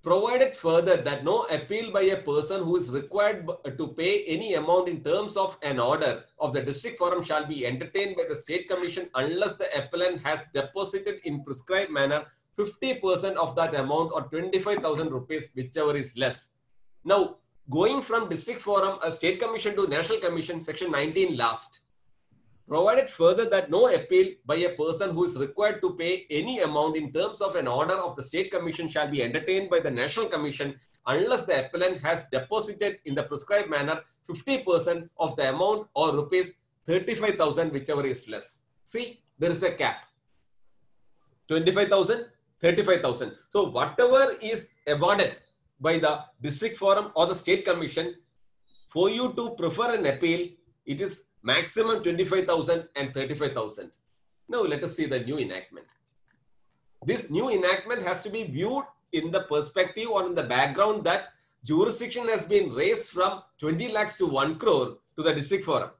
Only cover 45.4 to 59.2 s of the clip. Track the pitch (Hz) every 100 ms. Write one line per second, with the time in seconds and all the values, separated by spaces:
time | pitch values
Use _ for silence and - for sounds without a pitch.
45.4 | _ _ _ _ 143 165 156 147 - _
46.4 | 147 139 220 226 196 196 202 160 175 185
47.4 | - 196 180 170 147 160 170 - _ _
48.4 | _ _ _ - - 160 190 226 254 -
49.4 | 240 - 165 180 240 226 156 131 175 170
50.4 | 175 - _ _ - 143 190 - _ _
51.4 | 113 143 165 220 226 226 170 170 175 185
52.4 | 185 165 143 170 - 143 135 135 135 143
53.4 | 143 120 107 - - _ _ _ _ _
54.4 | - 240 185 143 147 - 147 127 120 151
55.4 | 98 92 - 82 - _ _ _ _ _
56.4 | _ _ _ _ _ _ - 226 - 156
57.4 | 240 202 180 190 208 240 180 175 208 214
58.4 | 208 131 202 269 269 _ _ 165